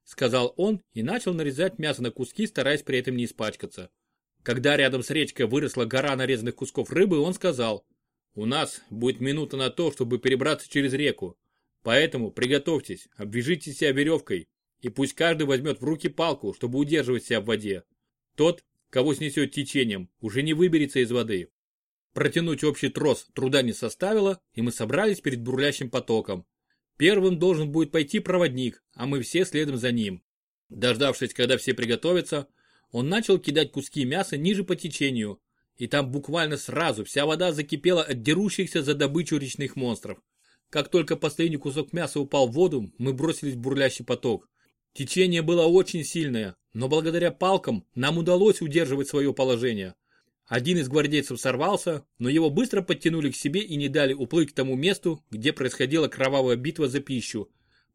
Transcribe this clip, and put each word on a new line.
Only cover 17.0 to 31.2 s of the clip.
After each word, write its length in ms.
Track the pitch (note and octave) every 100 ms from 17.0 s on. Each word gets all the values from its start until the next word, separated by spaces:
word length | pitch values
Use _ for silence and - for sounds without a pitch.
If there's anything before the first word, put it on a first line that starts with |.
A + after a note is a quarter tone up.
| B2 A#2+ -
себя 160 | A#2
в 40 | G#2
воде. 380 | A2 G#2 F#2 - _ _ _ _ -
Тот, 280 | D#3 E3+ _ _ _
кого 240 | B2+ C#3
снесёт 380 | C#3+ D3+ D3+ C#3
течением, 580 | - C#3 C#3+ A#2 G2 F2+ _
уже 200 | A2 A#2
не 120 | D3+
выберется 460 | D#3 F3+ D#3+ C#3+ C#3
из 120 | A#2
воды». 380 | B2 A2+ F#2+ E2+ _ _ _ _ _ _
Протянуть 500 | - C#3+ E3+ E3+ D3
общий 260 | D3+ - C#3
трос 380 | - D3+ A#2+ -
труда 280 | - C3 C#3
не 120 | B2+
составило, 680 | G#2 A2+ - F#3+ A3 G3 F#3 _
и 80 | -
мы 100 | A#2+
собрались 500 | - A2+ C#3+ G#3+ G3
перед 200 | D3 B2
бурлящим 480 | A#2 C3 C#3+ C#3+ B2+
потоком. 560 | B2+ - A2+ G2+ F#2+ - _ _ _ _ -
Первым 420 | D#3 G#3+ F#3+ F3
должен 320 | F3+ D#3+ D3+
будет 200 | D3+ D#3
пойти 280 | - D3 G#3+
проводник, 640 | - F3+ E3+ B2+ B2 - _ -
а 100 | B2+
мы 160 | C#3
все 240 | A#2 E3+ F#3
следом 320 | D3 D3+ B2+
за 140 | B2
ним. 300 | A#2+ G#2 F2+ _ _ _ _ _
Дождавшись, 640 | - B2 A2+ C#3 A#2